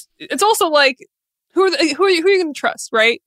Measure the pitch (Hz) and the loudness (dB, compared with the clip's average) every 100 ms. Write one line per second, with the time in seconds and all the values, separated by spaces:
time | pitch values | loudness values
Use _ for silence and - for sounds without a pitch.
0 | - - - 269 415 427 349 294 269 262 | -16 -18 -8 -2 0 0 2 2 2 0
1 | - _ _ _ _ 339 381 311 320 285 | -14 _ _ _ _ 0 0 0 -2 0
2 | 392 339 359 381 320 269 240 - - 220 | 0 2 2 0 0 -4 -6 -6 -4 0
3 | 226 233 | 0 0